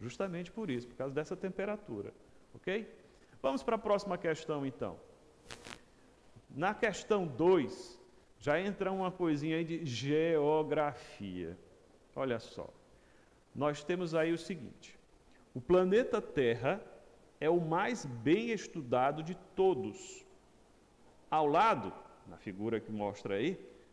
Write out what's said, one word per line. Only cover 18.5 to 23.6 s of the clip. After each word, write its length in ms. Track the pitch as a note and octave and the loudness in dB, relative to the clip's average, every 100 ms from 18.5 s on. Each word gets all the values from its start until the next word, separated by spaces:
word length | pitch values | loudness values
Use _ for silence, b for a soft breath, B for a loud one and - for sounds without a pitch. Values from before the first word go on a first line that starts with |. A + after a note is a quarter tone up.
estudado 720 | A3 - E3+ B2 B2 C3+ D3+ | -4 -6 -8 0 2 2 0
de 120 | D#3+ F3+ - | -6 -8 -6
todos. 680 | - F#3+ C#3 G#2+ - - - - - - - - - _ _ - - - | 4 4 4 -2 -8 -14 -18 -20 -20 -20 -20 -20 -20 _ _ -20 -16 -2
Ao 160 | D#3 D3 | 2 6
lado, 460 | E3 A3 D3+ G2 - - - - | 6 6 4 0 -10 -18 -20 -18
na 100 | F2 | -12
figura 440 | G#2+ F#2+ A2 A2 | -10 -4 -2 -2
que 100 | - | -2
mostra 440 | G#2+ G#2 F#2+ G2 | -4 -4 -4 -2
aí, 240 | G2 D3+ F#3 | 0 0 -4